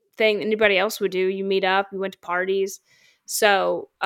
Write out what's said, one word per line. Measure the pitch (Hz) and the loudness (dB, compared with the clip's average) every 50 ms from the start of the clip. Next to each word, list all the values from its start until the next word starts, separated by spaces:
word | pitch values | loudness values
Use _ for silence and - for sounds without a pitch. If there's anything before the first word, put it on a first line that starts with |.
| _ _ _ | _ _ _
thing | - 220 214 214 196 | 0 0 2 2 0
anybody | 143 214 220 208 220 208 196 | 0 -2 0 2 2 4 4
else | 180 190 220 - - | 2 2 0 -2 -4
would | 202 190 | -4 -2
do. | 180 185 185 | 0 0 0
You | 190 196 190 196 | 0 -2 -2 -2
meet | 196 196 190 190 | -2 0 0 2
up, | 185 190 196 196 - 196 | 2 2 0 0 -2 -6
you | 190 | -8
went | 190 190 190 | -8 -8 -8
to | _ | _
parties. | - - 175 180 185 190 196 196 190 202 - - _ _ _ _ _ _ _ _ _ | -8 -6 -4 -4 -2 -2 -2 -2 -2 -4 -6 -14 _ _ _ _ _ _ _ _ _
So, | - - - 220 208 202 190 180 175 180 - - - _ _ - | -8 -2 2 2 4 4 4 2 0 -2 -4 -6 -12 _ _ 0